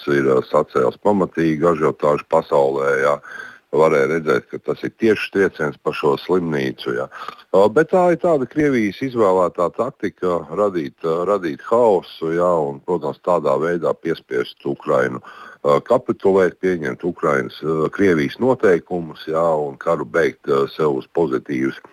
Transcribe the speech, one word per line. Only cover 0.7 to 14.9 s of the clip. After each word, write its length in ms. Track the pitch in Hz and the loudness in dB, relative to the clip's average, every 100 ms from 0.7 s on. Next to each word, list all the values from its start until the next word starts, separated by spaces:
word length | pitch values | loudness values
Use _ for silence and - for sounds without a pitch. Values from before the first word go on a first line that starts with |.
| 67 62 - | 0 0 0
pamatīgi 640 | 101 101 85 - 82 78 | 0 0 0 0 0 2
ažiotāžu 640 | 85 78 76 - 76 73 - | 0 2 0 0 0 0 0
pasaulē, 640 | 82 - 76 69 69 69 67 | 0 2 2 2 0 0 0
jā. 160 | 71 71 - - - - - | 0 -2 -6 -18 -18 -20 -4
Varēja 380 | 73 80 73 67 | 2 4 4 2
redzēt, 320 | 85 76 62 - | 0 0 -2 -2
ka 140 | - | -10
tas 200 | - 67 | -6 -6
ir 80 | - | -6
tieši 360 | - 113 101 - | 0 2 2 0
trieciens 460 | 98 92 - 73 69 | 0 0 0 -6 -4
pa 80 | 80 | -8
šo 240 | 76 76 | -2 -2
slimnīcu, 800 | 67 - 92 82 73 65 - - | -2 0 -2 0 -4 -4 -6 -6
jā. 140 | 62 67 - - - - | -6 -8 -10 -16 -16 0
Ā, 160 | 95 107 | 4 4
bet 240 | 123 160 | 4 2
tā 140 | 185 180 | 2 2
ir 80 | 165 | 2
tāda 240 | 180 151 123 | 2 0 -2
Krievijas 540 | 151 147 127 104 - | -2 0 0 -2 -4
izvēlētā 640 | 135 120 98 92 87 87 85 | -6 0 2 4 2 0 -4
taktika 640 | - 123 - 98 - - 85 76 | -2 -6 -4 -10 -4 -4 -2 -4
radīt, 400 | 87 104 87 69 - | -2 -2 -2 -6 -6
ā, 240 | 82 82 90 | -4 -2 0
radīt 380 | 101 82 67 - | -2 -2 -8 0
haosu, 640 | 113 117 90 - - 80 | 2 4 4 0 -8 -4
jā, 220 | 85 90 85 | 0 2 2
un, 160 | 71 69 - | -2 -6 -4
protams, 320 | 87 73 - | -4 -4 -6
tādā 340 | 92 87 73 69 | 0 0 2 0
veidā 320 | 82 87 73 | 0 -2 -2
piespiest 680 | - 82 78 - 62 - - | -4 -4 -6 -4 -6 -6 -8
Ukrainu, 560 | 69 69 76 | -8 -8 0